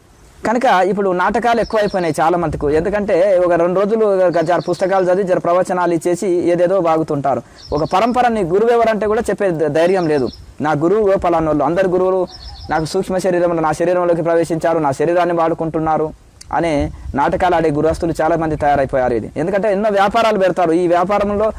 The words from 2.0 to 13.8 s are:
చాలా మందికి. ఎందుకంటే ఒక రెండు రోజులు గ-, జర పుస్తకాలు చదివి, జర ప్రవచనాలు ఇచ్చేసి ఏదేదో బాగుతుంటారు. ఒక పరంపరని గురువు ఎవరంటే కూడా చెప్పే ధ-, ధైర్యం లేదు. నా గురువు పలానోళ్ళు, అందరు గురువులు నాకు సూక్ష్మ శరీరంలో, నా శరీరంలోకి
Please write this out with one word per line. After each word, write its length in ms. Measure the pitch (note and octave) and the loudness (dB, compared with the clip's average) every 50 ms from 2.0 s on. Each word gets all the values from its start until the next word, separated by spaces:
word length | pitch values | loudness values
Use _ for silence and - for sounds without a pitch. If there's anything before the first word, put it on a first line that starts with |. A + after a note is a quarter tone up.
| F3 D#3+ C#3+ F3 | -2 -2 -2 0
చాలా 180 | D#3 E3 F3+ F3 | 0 0 0 0
మందికి. 360 | E3+ D#3 - - D3 C#3+ D3+ | -2 -4 -4 -4 -2 0 0
ఎందుకంటే 640 | D#3+ E3+ G3+ G3+ G#3 G3+ G#3 F#3+ D#3+ F#3+ G#3 F#3 F3+ | 0 0 0 -2 -2 -2 0 2 2 4 4 4 2
ఒక 140 | F3+ E3+ | 2 2
రెండు 280 | F3 E3 E3+ F3+ F3+ F#3 | 2 2 2 2 2 0
రోజులు 260 | G#3 G3 A3+ A3 A3 | 0 0 2 2 2
గ-, 340 | G3+ G3 F#3 F#3 F3 D#3 F3 | 2 2 2 2 2 2 0
జర 200 | D#3+ F3 - - - F3+ | 0 2 0 0 0 -2
పుస్తకాలు 340 | E3+ - G3+ F3+ G3 F#3+ F#3 | -2 -2 0 0 0 2 2
చదివి, 180 | F3 F3+ F#3+ | 2 2 0
జర 160 | G#3 F3 F3+ E3+ | 2 0 0 0
ప్రవచనాలు 560 | - F3 F3 F#3 F3+ - F#3 F3+ F3 E3+ E3+ | 2 2 2 2 0 0 -2 0 0 0 0
ఇచ్చేసి 340 | D#3+ - F3+ F3 F3 A3 F#3+ | 0 0 -2 -2 0 0 0
ఏదేదో 520 | F3 F3 - E3+ F3 E3+ F3 E3+ G3 G3 | 0 0 2 0 2 2 2 2 2 2
బాగుతుంటారు. 640 | E3+ E3 D#3+ D#3+ D#3+ D#3 D#3 C#3+ C#3 C#3+ B2 A#2+ - - - - - - | 2 2 2 0 0 -2 -4 -2 -2 -2 -2 -2 -4 -10 -18 -20 -8 -6
ఒక 120 | - D3 D#3 | -4 -4 -2
పరంపరని 580 | - F#3 F#3 A3 B3 A#3 B3 B3+ A#3+ A3+ G#3+ F#3+ | 0 0 0 2 2 2 2 2 2 0 0 0
గురువు 260 | D#3 F3+ G3+ A3+ A#3 | 0 2 2 2 4
ఎవరంటే 360 | A#3+ A#3 A#3 A3+ A3 G3 A3 | 4 4 2 2 2 0 0
కూడా 140 | G#3 G#3+ A#3+ A3+ - | 0 0 0 -2 -2
చెప్పే 200 | G3 - G3+ F#3+ | -2 0 0 -2
ధ-, 160 | E3 D3+ D#3+ | 0 0 -2
ధైర్యం 420 | D3 C#3 D#3+ E3+ F3 G3 F#3 E3+ D3+ | 0 2 2 2 2 2 0 0 0
లేదు. 200 | D3+ C#3+ B2 G#2+ - - - - - - | 0 0 0 -2 -6 -10 -18 -20 -10 -4
నా 120 | C3+ D#3 | -2 -2
గురువు 460 | D3+ C#3+ D#3 E3+ G3+ A3 G#3+ F#3+ G3 F#3+ | 0 0 2 2 2 2 2 2 2 2
పలానోళ్ళు, 460 | F#3 F3 E3+ D#3+ D#3+ D#3 D3+ D3 C#3 | 2 0 0 0 0 0 0 0 0
అందరు 240 | D3 E3+ G3 F#3+ F#3 | 0 0 0 0 0
గురువులు 380 | F3 F#3 F#3 F#3 F#3+ F#3 F3 - - - - - - - - - | 0 0 0 0 0 0 -2 -4 -8 -16 -18 -18 -18 -16 -8 -4
నాకు 140 | D3 E3 D#3+ | -4 -4 -2
సూక్ష్మ 340 | D3 - A3+ F#3+ - F#3+ F#3 | -2 -4 -4 -4 -2 -4 -2
శరీరంలో, 440 | - F#3+ F3 F3 F3 E3+ E3+ E3 | 0 0 0 2 0 0 0 0
నా 100 | D#3+ D#3 | 0 -2
శరీరంలోకి 500 | D#3 - | 0 0